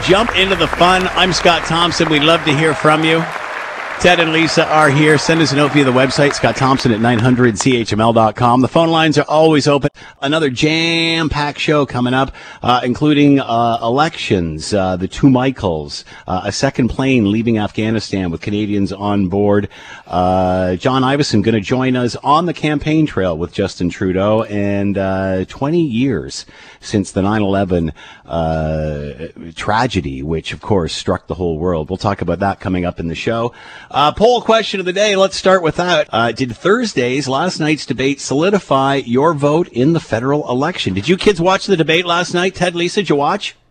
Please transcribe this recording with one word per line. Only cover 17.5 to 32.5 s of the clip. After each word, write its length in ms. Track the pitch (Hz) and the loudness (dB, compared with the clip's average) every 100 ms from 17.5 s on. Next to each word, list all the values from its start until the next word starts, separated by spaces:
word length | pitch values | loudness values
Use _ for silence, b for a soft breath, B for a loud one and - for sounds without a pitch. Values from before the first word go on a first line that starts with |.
| 110 | 0
Afghanistan 720 | 104 - 107 113 - 98 92 | -2 -4 -2 -2 -4 -4 -2
with 120 | 82 | -4
Canadians 500 | - 101 107 101 98 | -4 -4 -2 -2 -2
on 360 | 98 104 101 95 | -2 -2 0 0
board. 420 | 98 104 104 101 B B B - | 0 2 2 0 B B B -6
Uh, 680 | 90 90 92 92 92 92 92 | -2 2 2 2 0 0 0
John 280 | 135 131 | 0 0
Ivison 400 | 131 143 143 107 | 0 0 0 2
gonna 180 | 101 110 | 2 0
join 340 | 95 127 131 127 | 0 -2 0 0
us 200 | 123 - | -2 -4
on 280 | 127 147 175 | -2 0 0
the 80 | |
campaign 520 | 147 151 151 151 156 156 | -2 -2 -2 0 0 0
trail 320 | - 92 80 | 0 -2 -2
with 160 | 85 | -6
Justin 360 | - 98 - 87 | -4 -4 -2 -4
Trudeau, 540 | - 95 92 101 110 | -2 -2 0 2 0
and, 540 | 110 104 101 101 101 98 | -2 -4 -2 -2 -2 -2
uh, 480 | 95 95 95 95 92 | -2 -2 -2 -2 -6
twenty 360 | - 139 170 | -6 -2 0
years 640 | 160 113 135 98 67 - - B B B | 0 0 -2 -2 -6 -14 -16 B B B
since 300 | - 107 95 | -4 -2 -2
the 100 | 101 | -2
nine 200 | 95 107 | 0 0
eleven, 520 | 101 98 98 90 82 - B B - | 0 0 0 0 -2 -6 B B -8
uh, 1000 | 82 80 80 78 78 78 73 73 - 82 - 82 80 | -4 -2 -2 -2 -4 -4 -6 -10 -12 -16 -14 -18 -10
tragedy, 680 | - 107 127 101 71 65 | -4 -2 0 -2 -6 -8
which, 280 | 73 80 - | -6 -6 -6
of 100 | - | -12
course, 320 | - 101 78 | -2 -2 0
struck 340 | - - 90 _ | -6 -4 -4 _
the 80 | 82 | -6
whole 220 | 90 80 | -4 -2
world. 320 | 90 85 76 | -2 -2 -4
We'll 80 | 92 | -4
talk 240 | 107 101 | -4 -2
about 180 | 87 85 | -4 -2
that 200 | 98 | -2